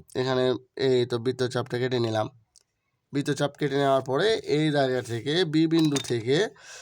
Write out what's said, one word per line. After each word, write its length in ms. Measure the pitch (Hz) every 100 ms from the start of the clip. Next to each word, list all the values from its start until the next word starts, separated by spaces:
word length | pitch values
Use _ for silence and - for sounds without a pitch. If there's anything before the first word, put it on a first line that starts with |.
| - -
এখানে 380 | 127 127 127 123 - -
এই 300 | 135 127 123
তো 120 | 123
বৃত্তচাপটা 600 | 117 123 123 123 120 123
কেটে 220 | 127 127
নিলাম। 300 | 117 110 110 - _ _ _ _ _ _ _
বৃত্তচাপ 380 | 139 143 139 143 -
কেটে 220 | 151 139
নেওয়ার 240 | 139 135
পরে 320 | 135 135 202
এই 380 | 220 - 147 156
জায়গা 300 | 147 135 127
থেকে 440 | 110 117 117 160 175
বি 220 | 156 165
বিন্দু 280 | 165 156 139
থেকে, 520 | - 117 110 147 220 - - -